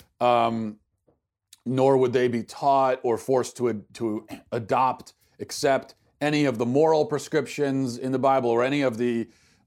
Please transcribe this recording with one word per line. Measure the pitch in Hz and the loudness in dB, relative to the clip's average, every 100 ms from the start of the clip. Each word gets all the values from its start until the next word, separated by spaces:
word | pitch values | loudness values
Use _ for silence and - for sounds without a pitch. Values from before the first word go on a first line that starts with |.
| _ _ | _ _
um, | 123 120 117 113 110 107 _ _ _ _ _ _ _ - 120 | 2 4 2 -2 -6 -10 _ _ _ _ _ _ _ -12 -4
nor | 131 135 135 | 2 4 4
would | 127 | 4
they | 127 123 | 2 0
be | 117 | 0
taught | 101 - 143 139 131 127 | -6 -2 2 2 2 0
or | 123 110 | -2 -2
forced | - 131 120 - | 0 0 0 -2
to | 120 | -2
ad-, | 107 - - | -2 -8 -8
to | 117 107 - - - | -6 -6 -8 -18 -8
adopt, | 117 104 127 131 123 - _ _ - | -8 -2 0 0 -2 -12 _ _ -16
accept | - - 139 131 - - _ _ | -12 -2 0 0 -2 -16 _ _
any | 147 151 143 | -2 0 0
of | 113 | 0
the | 120 | 0
moral | 139 160 156 147 | 2 2 2 0
prescriptions | 147 - 151 127 - 139 135 131 120 | -4 -4 -4 -4 -4 -2 -2 -4 -6
in | 131 | -4
the | 135 | 0
Bible | 135 135 120 | 2 2 2
or | 117 | 2
any | 131 143 | 0 0
of | 131 110 | -2 -2
the, | 120 117 110 _ _ _ | -2 -2 -6 _ _ _